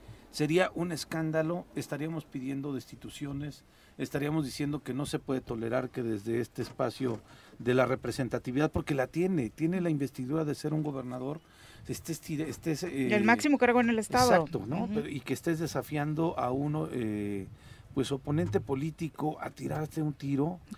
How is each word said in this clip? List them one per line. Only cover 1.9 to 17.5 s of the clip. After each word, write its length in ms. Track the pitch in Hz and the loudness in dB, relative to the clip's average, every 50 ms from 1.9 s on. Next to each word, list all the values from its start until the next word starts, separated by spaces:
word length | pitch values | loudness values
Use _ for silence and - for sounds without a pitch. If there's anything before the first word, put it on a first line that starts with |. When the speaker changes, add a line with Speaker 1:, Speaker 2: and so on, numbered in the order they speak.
| 151 139 151 165 165 156 - | -4 -4 -4 -4 -4 -6 -8
Speaker 1:
pidiendo 480 | - - 135 127 135 139 139 135 147 | -8 -10 -6 -6 -4 -4 -4 -4 -4
destituciones, 920 | 135 120 - - 127 120 - 107 - - 147 139 139 139 147 147 - - - - - - - - - - | -6 -6 -8 -10 -16 -14 -14 -14 -10 -8 -8 -6 -6 -6 -6 -8 -10 -14 -20 -20 -20 -20 -20 -20 -8 -8
estaríamos 460 | 135 - - 143 143 147 156 160 143 | -6 -2 -2 0 0 2 2 2 0
diciendo 380 | 123 - - 147 143 151 139 - | 0 -2 -2 -2 -2 -2 -4 -4
que 100 | 131 123 | -4 -4
no 100 | 139 147 | -2 -2
se 140 | - 156 143 | -2 -4 -4
puede 220 | - 143 131 127 | -2 -2 -2 -2
tolerar 500 | - - 120 110 113 113 123 131 127 - | -2 -4 -4 -2 -2 0 0 0 0 -2
que 140 | - 131 120 | -4 -4 -2
desde 360 | 113 110 98 101 113 117 120 | -2 -2 -2 -2 0 0 0
este 220 | 117 - - - | -2 -4 -4 -6
espacio 580 | 113 - - - 131 117 - - 131 123 113 - - - - - - - - - | -6 -6 -2 -2 -2 0 0 -2 -2 -2 -2 -4 -8 -18 -20 -20 -20 -20 -14 -4
de 160 | 117 120 123 | 0 4 6
la 100 | 131 123 | 6 6
representatividad, 840 | 117 131 - - 123 - - 131 110 127 120 - 131 123 143 156 151 | 4 2 -2 -2 -4 -2 -2 -2 0 -2 -4 -4 -2 0 2 2 2
porque 240 | - 175 - - 147 | 2 -2 0 0 0
la 140 | 135 127 - | 0 0 0
tiene, 420 | - 160 180 185 190 151 117 107 | 0 0 2 2 2 2 0 -2
tiene 300 | - - 156 165 185 190 | -2 -2 0 0 0 2
la 100 | 175 170 | 2 2
investidura 540 | 151 135 139 123 - 131 127 127 151 160 151 | 2 0 0 -2 -4 -6 -4 -2 -2 -2 0
de 100 | 147 135 | -2 -2
ser 180 | - - 151 | -2 -2 -2
un 120 | 156 156 147 | 0 0 0
gobernador, 560 | 151 135 135 123 123 123 127 127 139 151 160 - - - - - - - - - - | -2 -4 -4 -6 -6 -8 -6 -6 -6 -6 -8 -12 -18 -20 -20 -20 -20 -20 -16 -8 -8
estés 320 | 123 - - - 156 - | -8 -6 -4 -6 -8 -6
tira-, 260 | - - 156 139 160 | -6 -6 -4 -4 -4
estés, 380 | 131 - - - 160 151 - 180 | -4 -6 -4 -2 -2 -2 0 -2
Speaker 2:
Y 280 | 170 135 135 127 - | -4 0 0 2 4
el 0 | |
Speaker 1:
eh, 80 | 208 208 202 | 4 6 6
Speaker 2:
máximo 340 | 226 240 226 - 302 285 - | 6 6 6 6 4 4 6
cargo 220 | 247 240 233 247 | 6 6 6 6
en 100 | 233 233 | 6 4
el 80 | 226 220 | 2 0
Estado. 320 | 208 - - 247 254 247 | 0 2 4 6 8 8
Speaker 1:
exacto, 300 | 208 170 156 - 165 117 98 | 8 6 6 4 -2 -4 -2
¿no? 180 | 113 151 196 226 | -2 -2 -2 -2
Speaker 2:
Ujú. 100 | 196 214 | 0 -2
Speaker 1:
Pero, 140 | 220 - - | -2 -2 -2
y 120 | - 127 | -6 -6
que 140 | - - 127 | -2 -2 -4
estés 240 | - - 170 165 156 | 0 0 0 0 0
desafiando 800 | 165 - - 135 127 - 151 147 147 151 151 160 165 165 - 131 | -2 -2 -2 -4 -4 -2 -2 -2 0 0 2 2 2 2 2 0
a 140 | 123 123 | 0 0
uno, 360 | 127 139 143 151 147 156 156 - | 0 0 0 0 0 -2 -2 -2
eh, 560 | - 127 113 107 104 104 104 104 101 98 95 - | -2 -2 -2 0 0 -2 -2 -2 -2 -4 -6 -8